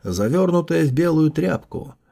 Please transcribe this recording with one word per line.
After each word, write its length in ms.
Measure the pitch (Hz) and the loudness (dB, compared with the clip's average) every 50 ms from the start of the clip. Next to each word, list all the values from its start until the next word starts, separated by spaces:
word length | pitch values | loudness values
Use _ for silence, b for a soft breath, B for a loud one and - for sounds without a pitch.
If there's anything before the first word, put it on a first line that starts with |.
| - | -8
завёрнутое 840 | 98 90 95 104 117 151 185 185 180 175 175 165 - 165 165 156 | -6 -4 -2 0 0 2 2 2 2 2 0 0 0 0 0 2
в 60 | 139 | 2
белую 400 | 123 147 170 175 160 156 156 151 | 2 0 2 2 2 2 2 2
тряпку, 640 | 151 156 185 185 - - - - - - - 143 - _ _ _ | 2 0 -2 -2 -2 -4 -6 -10 -14 -12 -12 -14 -18 _ _ _